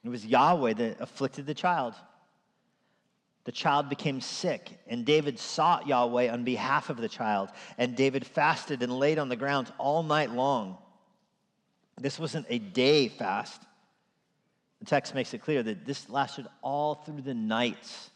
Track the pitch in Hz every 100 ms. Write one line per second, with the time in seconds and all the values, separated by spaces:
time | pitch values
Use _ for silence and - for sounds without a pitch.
0 | 117 123 110 127 147 175 123 110 117 -
1 | 120 - 135 - 139 143 180 170 123 -
2 | - _ _ _ _ _ _ _ _ _
3 | _ _ _ _ - - 160 143 143 139
4 | 160 135 - - 180 131 - - - 120
5 | 117 151 147 117 - - 160 175 143 127
6 | 123 120 123 120 123 117 123 143 - 127
7 | 113 - 110 101 98 - - - 123 120
8 | 135 131 123 - 151 151 - 139 123 127
9 | 143 156 135 120 139 143 120 - 135 156
10 | 156 151 135 120 139 131 95 92 - _
11 | _ _ _ _ _ _ _ _ _ -
12 | 135 - 160 160 123 120 104 104 131 151
13 | 120 - 101 101 - - - _ _ _
14 | _ _ _ _ _ _ _ _ - 143
15 | - 135 123 113 - 143 113 98 120 139
16 | - 135 135 - 117 _ 135 143 151 147
17 | - 147 135 120 110 113 120 - - -
18 | -